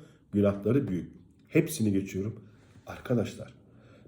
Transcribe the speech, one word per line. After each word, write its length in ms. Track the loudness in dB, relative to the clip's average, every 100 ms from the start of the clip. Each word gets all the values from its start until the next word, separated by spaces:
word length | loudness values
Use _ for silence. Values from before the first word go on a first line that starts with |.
| -14 -20 _
günahları 560 | 2 2 2 2 2 2
büyük. 240 | -4 -6 -14 -20 -20 0
Hepsini 460 | 2 2 2 2
geçiyorum. 480 | 2 0 -4 -4 -6 -14 -20 -20 -20 -16
Arkadaşlar, 680 | -12 -2 0 0 -6 -16 -18 -20 -20 -20 -20